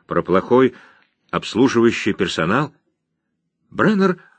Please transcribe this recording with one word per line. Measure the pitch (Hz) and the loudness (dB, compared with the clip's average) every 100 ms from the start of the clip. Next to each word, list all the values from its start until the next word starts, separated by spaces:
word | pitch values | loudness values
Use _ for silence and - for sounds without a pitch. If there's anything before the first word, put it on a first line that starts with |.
| - | -8
про | 85 | -6
плохой | 82 92 90 123 127 - - _ _ _ _ | 0 -2 2 2 2 -2 -20 _ _ _ _
обслуживающий | 87 - 101 127 113 117 98 107 | -8 -4 0 2 2 2 0 -4
персонал, | 95 90 - 82 120 147 - _ _ _ _ _ _ _ _ _ | -4 -4 -2 -2 -2 -4 -10 _ _ _ _ _ _ _ _ _
Бреннер | 95 143 208 190 180 _ | -2 0 2 0 -2 _